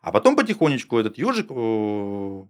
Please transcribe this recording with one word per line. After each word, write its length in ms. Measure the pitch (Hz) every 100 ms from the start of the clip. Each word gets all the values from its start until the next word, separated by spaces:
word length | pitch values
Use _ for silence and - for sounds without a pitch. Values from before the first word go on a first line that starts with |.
А 100 | -
потом 240 | 98 254 294
потихонечку 600 | 220 214 156 131 - 120
этот 200 | 110 -
ежик, 280 | 196 233 214
э, 920 | 127 113 110 107 104 101 101 98 98 98